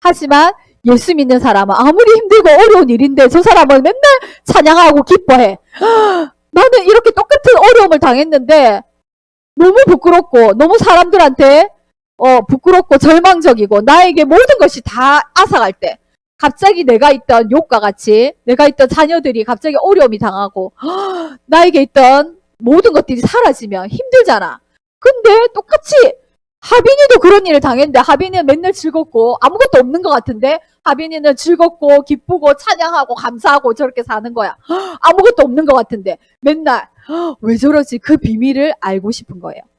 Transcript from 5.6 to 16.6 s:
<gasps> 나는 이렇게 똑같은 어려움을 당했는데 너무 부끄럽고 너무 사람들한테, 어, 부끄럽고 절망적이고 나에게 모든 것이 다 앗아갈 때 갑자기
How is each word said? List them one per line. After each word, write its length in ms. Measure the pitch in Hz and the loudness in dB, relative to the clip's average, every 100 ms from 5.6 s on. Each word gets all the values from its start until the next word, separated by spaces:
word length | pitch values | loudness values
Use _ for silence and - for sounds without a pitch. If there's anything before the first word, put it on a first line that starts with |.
| _ | _
<gasps> 600 | - 415 453 427 359 302 _ _ | -6 -2 0 0 -2 -8 _ _
나는 340 | - 523 494 | 0 2 2
이렇게 260 | 359 440 466 | 2 2 2
똑같은 440 | - - 587 539 508 | -2 -2 0 2 4
어려움을 420 | 415 466 392 311 | 4 4 4 2
당했는데 840 | 302 247 320 302 247 311 254 202 - _ _ _ _ _ _ | 0 -2 -2 -2 2 2 2 0 -8 _ _ _ _ _ _
너무 220 | - 349 415 539 | 0 2 4 2
부끄럽고 680 | 330 349 339 349 247 226 | 2 2 0 2 2 2
너무 220 | 208 311 415 | 2 0 0
사람들한테, 920 | - 349 349 392 311 262 277 285 403 _ _ _ _ _ | 2 2 2 2 0 2 2 4 2 _ _ _ _ _
어, 220 | 254 254 | 0 0
부끄럽고 560 | 214 269 - 359 370 277 | 0 -4 0 0 2 0
절망적이고 840 | 285 320 349 359 320 233 208 208 | 2 2 2 2 0 0 0 -2
나에게 420 | 220 311 359 320 | 2 2 2 2
모든 340 | 294 339 508 539 | 2 2 2 2
것이 240 | 311 - | 0 -2
다 380 | - 220 262 294 - | -14 -4 0 0 -2
앗아갈 380 | - 381 - 214 | -2 -2 0 -4
때 260 | 190 180 110 _ _ _ _ | -6 -10 -10 _ _ _ _
갑자기 480 | 294 - | -6 -2